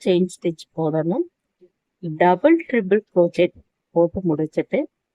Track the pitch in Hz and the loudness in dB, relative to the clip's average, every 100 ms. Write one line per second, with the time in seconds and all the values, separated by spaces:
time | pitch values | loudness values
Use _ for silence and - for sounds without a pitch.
0 | - 180 185 - 175 165 - - 160 156 | 0 0 -2 -4 -8 -8 -12 -6 -4 -2
1 | 160 247 349 _ _ _ _ _ _ _ | -2 -4 -6 _ _ _ _ _ _ _
2 | 170 156 175 180 302 330 - 233 185 208 | -12 0 2 4 4 2 0 -4 0 -2
3 | - 180 170 - 175 - _ _ _ 170 | 0 0 0 2 -2 -4 _ _ _ 0
4 | 170 196 180 151 156 - 147 240 320 _ | 0 0 -2 -2 -4 -6 -4 -4 -6 _
5 | _ | _